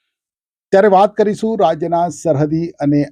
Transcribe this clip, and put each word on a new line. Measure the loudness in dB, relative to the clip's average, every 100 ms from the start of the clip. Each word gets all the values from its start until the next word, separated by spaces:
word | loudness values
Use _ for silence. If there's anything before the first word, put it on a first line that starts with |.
| _ _ _ _ _ _ _
ત્યારે | 2 4
વાત | 4 2 0
કરીશું | -2 -2 -4 -2
રાજ્યના | -2 -2 -4 -2 -2
સરહદી | -4 -2 0 0 -2 -6
અને | -4 -2 0 -2